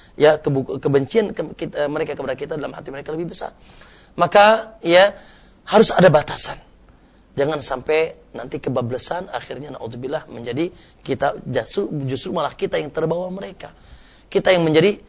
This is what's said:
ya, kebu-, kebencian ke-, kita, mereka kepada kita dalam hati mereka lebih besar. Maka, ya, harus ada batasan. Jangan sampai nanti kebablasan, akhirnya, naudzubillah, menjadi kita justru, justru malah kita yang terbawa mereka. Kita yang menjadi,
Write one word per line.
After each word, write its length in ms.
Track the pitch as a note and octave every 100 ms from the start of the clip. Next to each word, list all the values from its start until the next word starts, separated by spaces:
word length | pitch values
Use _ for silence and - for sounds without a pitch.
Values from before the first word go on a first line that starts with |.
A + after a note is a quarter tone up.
| - -
ya, 240 | D3+ D#3
kebu-, 400 | D#3 C3+ - C#3
kebencian 560 | D3 C3+ C#3 A3+ G#3 -
ke-, 160 | D3+
kita, 300 | - D#3+ - D3
mereka 300 | D#3 D3+ C#3+
kepada 180 | C3
kita 220 | C3 C#3+ D#3+
dalam 160 | C3
hati 160 | - C#3+
mereka 240 | C3+ D#3+
lebih 180 | D#3+ F3
besar. 220 | - - - - - - - _ -
Maka, 580 | F3 G#3 G#3 A3 - -
ya, 320 | E3 F3 G3+ - - - - _ -
harus 240 | G#3+ A3
ada 160 | - D#3+
batasan. 480 | D3 - - - - - _ _ _ _ _ _ -
Jangan 240 | C#3 D3+
sampai 720 | C3 B2+ C3+ D#3 D#3+ - _
nanti 240 | A#2 B2+ D3
kebablasan, 720 | C#3 B2+ A#2+ B2 - E3+ F#3+
akhirnya, 480 | A#2+ - C3 D3 B2+
naudzubillah, 480 | A2+ A#2+ C3 D3+ -
menjadi 400 | A#2 A#2 B2+ F3 - - _
kita 320 | - C3 C#3+ -
justru, 480 | - B2 - - - D3+ C3
justru 240 | C3+ -
malah 240 | F3+ C#3 -
kita 240 | F#3+ E3+
yang 80 | D3+
terbawa 400 | - D#3+ E3+ F#3
mereka. 420 | F#3+ G3 F3+ - - - - - _ -
Kita 160 | G3 F#3+
yang 160 | F3+
menjadi, 320 | D#3+ D#3 G3 -